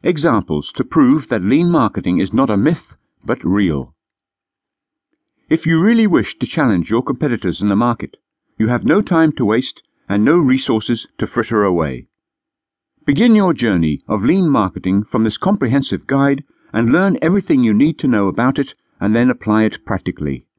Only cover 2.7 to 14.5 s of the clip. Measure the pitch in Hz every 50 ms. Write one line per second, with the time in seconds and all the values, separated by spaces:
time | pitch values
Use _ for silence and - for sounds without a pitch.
2.7 | 170 - _ _ - _ _ _ _ _ _ 110 120 - - 85 95 104 104 87
3.7 | 76 69 64 64 _ _ _ _ _ _ _ _ _ _ _ _ _ _ _ _
4.7 | _ _ _ _ _ _ _ _ _ _ _ _ _ _ _ _ 156 160 - 165
5.7 | 165 160 175 214 233 226 220 208 175 127 104 - - _ 135 - - 170 147 123
6.7 | 101 87 85 - 110 117 123 - - - 156 139 120 - - 90 78 - 98 104
7.7 | 98 101 120 120 117 - - - - _ _ _ _ _ _ _ _ _ 110 117
8.7 | 123 117 110 120 160 208 202 - 180 165 160 156 147 - 123 101 107 120 135 -
9.7 | - - _ _ _ _ _ - 101 104 107 127 160 180 160 127 131 131 - -
10.7 | 123 110 110 - 120 110 - _ _ - - - - 120 113 - 117 107 104 98
11.7 | 90 85 80 71 65 62 - _ _ _ _ _ _ _ _ _ _ _ _ _
12.7 | _ _ _ _ _ _ _ - 143 139 226 247 220 214 196 180 160 110 120 113
13.7 | 98 85 82 78 73 69 _ - 104 104 98 127 175 196 185 160